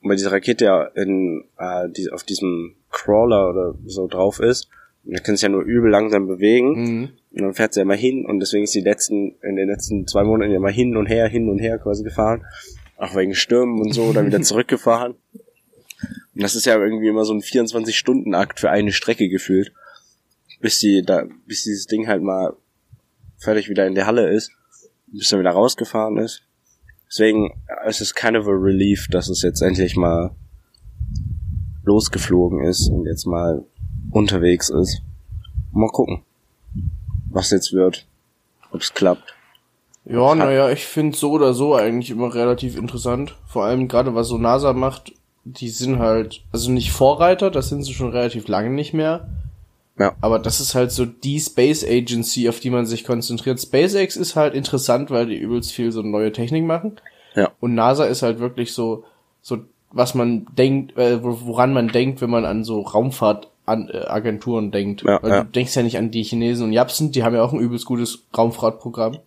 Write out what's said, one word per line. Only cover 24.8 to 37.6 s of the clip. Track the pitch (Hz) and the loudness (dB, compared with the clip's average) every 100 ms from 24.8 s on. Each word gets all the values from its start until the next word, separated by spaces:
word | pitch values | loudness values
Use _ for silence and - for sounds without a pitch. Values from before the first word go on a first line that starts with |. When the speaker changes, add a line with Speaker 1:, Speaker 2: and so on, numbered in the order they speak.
| _ _ _ | _ _ _
Speaker 1:
bis | - - | -6 0
er | 101 | 2
wieder | 90 | 2
rausgefahren | 87 117 - 117 110 110 107 | 4 2 0 -4 -2 -2 -2
ist. | 113 - _ _ _ _ _ _ _ | -4 -8 _ _ _ _ _ _ _
Deswegen | - 110 107 101 - - - 110 | 2 4 4 0 -4 -14 -6 -6
ist | 110 | -4
es | 107 - | -6 -2
kind | 120 113 | 2 2
of | 104 | 2
a | |
relief, | 98 95 95 98 101 - | 2 4 4 2 2 0
dass | 90 87 | -2 -2
es | 92 | -2
jetzt | 87 85 | -2 2
endlich | 92 92 90 92 | 0 2 0 2
mal | 87 85 87 - - - _ _ - - - - - - - - - - | 2 2 -2 -8 -20 -20 _ _ -20 -12 -8 -6 -6 -8 -6 -6 -8 -6
losgeflogen | - 104 110 98 - 90 90 87 73 | 2 2 2 -4 2 2 2 0 0
ist | 90 - | 2 2
und | - 80 | 0 -2
jetzt | 80 - | -4 -4
mal | 85 85 76 - _ - - - | -2 0 -2 -6 _ -12 -10 -2
unterwegs | 107 104 95 87 87 - | 2 2 4 4 4 2
ist. | 76 92 - - - - - - - - | 0 0 -2 -8 -18 -14 -14 -8 -8 -4
Mal | 104 110 | 0 0
gucken, | - 123 92 _ _ _ _ - - - - - - - | 2 -2 -2 _ _ _ _ -14 -8 -6 -8 -8 -8 -4
was | 92 92 | -4 2
jetzt | 98 | 2